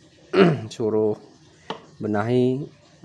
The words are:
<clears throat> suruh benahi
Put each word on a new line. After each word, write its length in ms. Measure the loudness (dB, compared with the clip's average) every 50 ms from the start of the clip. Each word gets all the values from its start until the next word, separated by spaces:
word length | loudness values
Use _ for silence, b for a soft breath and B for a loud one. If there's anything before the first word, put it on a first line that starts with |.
| _ -20 _ -20 -14 -2
<clears throat> 400 | 2 4 4 4 4 -2 -6 -12 -8
suruh 400 | -4 -4 -2 0 0 0 0 -2 -4 -10 -20 -20 -20 -20 B B B B B B -18 -18 -20 -14
benahi 720 | -10 -6 -4 -2 -2 -2 0 2 2 2 0 0 -4 -8 -12 -16 _ _ _ -20 -20 -14